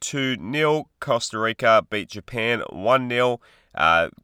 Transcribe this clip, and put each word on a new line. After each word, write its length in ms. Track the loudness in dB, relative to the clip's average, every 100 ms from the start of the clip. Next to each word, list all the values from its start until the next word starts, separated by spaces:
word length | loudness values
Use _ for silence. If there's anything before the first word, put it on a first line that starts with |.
two 360 | -8 -4 -4 -4
nil. 520 | -6 -2 2 0 -2 _
Costa 380 | -2 -2 -2 -4
Rica 480 | -4 0 4 4 4
beat 220 | -6 -8
Japan 540 | -12 -10 -6 -2 -2 -4
one 360 | -4 2 2 2
nil. 320 | 0 0 -2 -8 _ _ 0
Uh, 340 | 2 4 2 -4